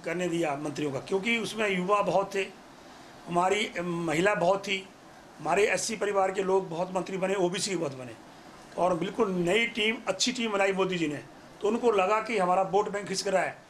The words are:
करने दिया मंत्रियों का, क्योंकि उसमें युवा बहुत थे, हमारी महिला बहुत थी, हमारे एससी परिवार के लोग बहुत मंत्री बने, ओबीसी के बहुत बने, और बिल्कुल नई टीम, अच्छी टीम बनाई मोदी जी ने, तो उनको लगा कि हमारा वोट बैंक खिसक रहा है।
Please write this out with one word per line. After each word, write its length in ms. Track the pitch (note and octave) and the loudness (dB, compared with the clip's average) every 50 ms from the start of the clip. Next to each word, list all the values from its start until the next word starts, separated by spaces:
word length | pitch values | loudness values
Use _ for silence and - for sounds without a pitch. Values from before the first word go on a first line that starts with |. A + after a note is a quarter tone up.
| - | -6
करने 220 | F3 E3 F3+ F3+ | -6 -4 -2 -2
दिया 280 | F3 E3 E3+ E3 D#3 C#3 | -2 0 0 0 0 -2
मंत्रियों 360 | C#3+ D3+ D3+ C#3 C#3+ D3+ C#3+ | -4 -6 -8 -6 -4 -4 -4
का, 80 | C3 C3 | -4 -4
क्योंकि 380 | A#2+ - F#3 G3 F#3+ A#3 A#3 | -4 -2 -2 -2 0 0 -2
उसमें 400 | A#3 G#3 F#3+ G#3 G#3+ A3 G#3 F#3+ | -2 -2 -6 -4 -2 -2 0 0
युवा 240 | F3+ F3+ F3+ G#3 G3+ | -2 2 2 2 2
बहुत 340 | G3 F#3 D#3+ F#3 G3 F#3+ - | 2 2 2 0 0 0 -4
थे, 320 | G3 F#3+ - - - - - - - - - - - - - - - - | -6 -6 -6 -10 -20 -20 -20 -20 -20 -20 -20 -20 -20 -20 -20 -20 -18 -10
हमारी 440 | - F3 F3 F3+ F#3 G3+ G#3 F#3+ - - F3+ | -2 0 2 2 2 2 2 0 -2 -4 -6
महिला 540 | F3 F3 E3+ E3+ E3+ E3 D3 D#3 F3+ G#3 G#3 | -4 -4 -4 -4 -2 -2 0 2 2 2 2
बहुत 240 | F3+ E3+ F3 G3 F#3+ | 4 2 2 2 2
थी, 280 | - G#3 G3 F#3+ F#3+ - - - - - - - - - - - | 0 -4 -4 -4 -4 -10 -20 -20 -20 -20 -20 -20 -20 -20 -18 -10
हमारे 280 | D3 D#3 D3+ F#3+ G#3 | -2 0 2 2 4
एससी 280 | - F#3+ F#3 - - A3+ | 2 2 0 -2 -4 -4
परिवार 360 | G3 G3+ G3+ G3+ G3 F#3+ F#3+ | -2 -2 0 2 2 2 2
के 120 | F#3+ G3+ F#3+ | 0 -2 0
लोग 260 | F#3 F#3+ G3 F#3 E3 | 2 2 2 2 0
बहुत 260 | E3 D#3+ F#3 F3+ F#3 | -4 -4 -4 -2 -2
मंत्री 220 | F#3 F3 - F#3+ | -4 -4 -2 -4
बने, 180 | F#3 F#3 F#3+ G3 | -2 0 0 2
ओबीसी 360 | G3+ F3+ F3 F3 G3+ F#3+ G#3 | 2 2 0 0 -2 -2 -2
के 60 | F#3+ | -2
बहुत 200 | E3+ E3 C#3+ C3 | -2 -2 -4 -6
बने, 160 | C3 B2+ B2 A2+ - - - - - - - - - - - - | -8 -12 -12 -14 -16 -18 -20 -20 -20 -20 -20 -20 -20 -20 -12 -2
और 200 | - E3+ F#3 F#3 | 0 2 2 2
बिल्कुल 340 | D#3+ E3+ G3 F#3+ - A3+ G3 | 0 -2 -4 0 0 0 0
नई 340 | F#3 F3+ F3 E3+ F#3+ A3 A#3 | 2 0 2 2 4 2 2
टीम, 300 | A3+ - A#3 G#3+ A3 A3+ - - | 0 0 0 0 0 0 -2 -2
अच्छी 240 | - F#3+ F#3+ - B3 | -4 -2 0 0 -2
टीम 200 | B3 B3 A#3 A3 | 0 -2 -2 -2
बनाई 220 | G#3 G3 G3 G3 G3 | 2 2 2 2 2
मोदी 240 | F#3 F#3+ F3+ F#3 | 2 0 0 0
जी 100 | F3+ D#3+ | -2 -2
ने, 120 | D3+ D3 C3 - - - - - - - - | -2 -4 -6 -10 -16 -20 -20 -20 -20 -16 -4
तो 60 | - | -2
उनको 240 | G3 A3+ A#3+ B3 A#3+ | 0 0 2 2 4
लगा 300 | G#3+ G3 F#3 F#3 G#3+ A3 | 4 4 4 4 2 0
कि 160 | A3 A3+ A#3 | 0 0 0
हमारा 240 | G3+ F#3 F3 F3+ F#3+ | 0 2 4 4 2
वोट 280 | F#3+ E3+ E3+ G3+ G#3 G#3+ | 2 2 2 2 2 2
बैंक 180 | F#3 G3+ G3+ | -4 -6 -6
खिसक 200 | E3+ F#3+ F#3 - | -4 -6 -4 -2
रहा 160 | G3+ F#3+ F#3 D#3+ | 0 2 2 2
है। 140 | C#3 - - - | 0 -4 -10 -18